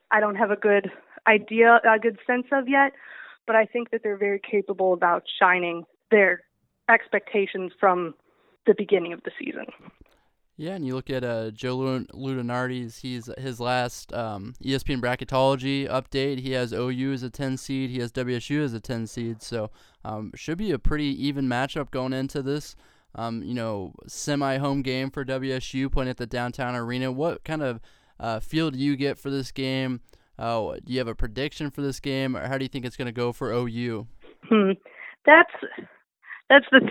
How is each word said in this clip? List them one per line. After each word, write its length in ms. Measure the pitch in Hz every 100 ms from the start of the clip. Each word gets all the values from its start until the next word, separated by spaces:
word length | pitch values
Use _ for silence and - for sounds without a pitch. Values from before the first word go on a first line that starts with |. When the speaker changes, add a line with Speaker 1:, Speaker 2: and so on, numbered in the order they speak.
| -
Speaker 1:
I 80 | 214
don't 160 | 214 196
have 160 | 214
a 60 | 208
good 340 | 214 202 196 - - - 226
idea, 540 | 214 214 226 233 233 233
a 100 | 220
good 200 | 226 202 -
sense 200 | 247 247
of 160 | 277 254
yet, 240 | 277 277 - - - - - -
but 80 | 220
I 100 | 214
think 260 | 240 233
that 120 | 226
they're 140 | 220 196
very 220 | 202 196
capable 520 | - 208 190 185 190
of 120 | 175
outshining 840 | 180 175 - - 185 180 175 170 - _ -
their 320 | 208 190 180 _ _ _ _ -
expectations 840 | 226 - 202 - 214 196 190 185 -
from 340 | 196 180 165 - _ _ _ _ -
the 80 | 202
beginning 360 | 196 190 170
of 100 | 170
the 80 | - -
season. 280 | - - - - - - - _ _ _ _ -
Speaker 2:
Yeah, 160 | 160
and 120 | 190 135
you 80 |
look 160 | 131 127
at, 140 | 131
uh, 280 | 123 117 110
Joe 240 | 110 127 127
Lu-, 300 | 131 131 -
Lunardi's, 920 | - 135 131 120 123 127 127 117 -
he's, 320 | 131 123 120 -
his 240 | 131 117
last, 500 | 120 127 123 - -
um, 420 | - 113 101 104 -
E 140 | - 135
S 80 |
P 80 | -
N 100 | 131
Bracketology 840 | 120 127 127 135 135 139 131 139 139
update, 520 | 131 - 135 139 131
he 120 | 131
has 220 | 131 120
O 160 | 123 123
U 240 | 127 135
as 100 | 135
a 60 | 123
ten 260 | - 135 131
seed, 360 | - 135 131
he 80 | 127
has 120 | 120
W 240 | 131 123 120
S 140 | -
U 120 | 143
as 120 | 143
a 80 | 113
ten 260 | - 120 113
seed, 340 | - 113 113
so, 300 | - 117 107 - _ _
um, 300 | 107 107 107 -
should 220 | - 170
be 140 | 208
a 80 | 135
pretty 260 | - 151 147 135 139
even 200 | 139 135
matchup 460 | 123 139 160 139
going 200 | 131 131
into 300 | 131 135 147
this, 340 | 135 147 - - _ _ _ -
um, 260 | 117 113
you 120 | 80
know, 400 | 123 113 101 92 - -
semi-home 760 | - - 143 139 135 139 139
game 280 | 131 131 135
for 140 | 143
W 300 | 131 131 135
S 200 | 131 -
U 160 | 131 135
playing 200 | - 127
at 80 | 123
the 100 | 123
downtown 480 | 123 120 - 123 123
arena. 340 | 117 123 131
What 360 | 131 165 - -
kind 160 | 156
of, 180 | 139 117 - _ _ -
uh, 220 | 117 110
feel 280 | - 156 160
do 100 | 131
you 180 | 143 135
get 200 | 139 117
for 120 | 139
this 240 | 139 127
game? 480 | - 131 131 131 123 - - _ -
Uh, 380 | 117 117 92 -
do 80 | -
you 80 | 127
have 80 | 117
a 80 | 107
prediction 560 | 123 107 147 - 151
for 100 | -
this 200 | 139 131
game, 340 | 143 135 135 117
or 120 | 110
how 80 | 135
do 80 | 131
you 40 |
think 140 | 139
it's 140 | 120 -
gonna 160 | 123
go 180 | 120 120
for 220 | 117 123
O 120 | 120 123
U? 420 | 113 120 113 110 - - -
Speaker 1:
Hmm. 280 | - 220 190 196 - - - - -
That's, 280 | 320 339 - - - - _ _ _ - - -
that's 160 | 277 -
the 120 | 269 -